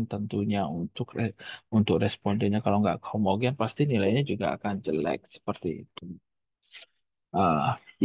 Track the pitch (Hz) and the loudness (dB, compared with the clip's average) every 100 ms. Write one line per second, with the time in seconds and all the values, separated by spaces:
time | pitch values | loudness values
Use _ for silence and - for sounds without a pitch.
0 | 113 104 104 107 107 101 82 85 104 - | -2 -4 -4 -2 0 0 -2 -4 -6 -6
1 | 123 - 113 - - - _ 110 107 85 | -6 -4 -4 -6 -16 -18 _ 2 4 4
2 | 98 - 101 104 101 104 104 101 101 82 | 2 0 -2 0 2 2 2 2 2 0
3 | - 110 98 101 123 139 113 - 147 117 | -4 -2 0 2 0 0 -2 0 0 2
4 | 98 120 139 98 87 82 104 98 82 78 | 2 2 0 -2 -2 -4 -4 -4 -2 -2
5 | 80 67 _ - - 101 87 78 - - | -2 -4 _ -10 -8 -6 -6 -6 -12 -16
6 | 90 87 _ _ _ _ _ - - _ | -16 -16 _ _ _ _ _ -20 -20 _
7 | _ _ _ - 92 76 92 127 - - | _ _ _ 2 4 4 2 -2 -6 2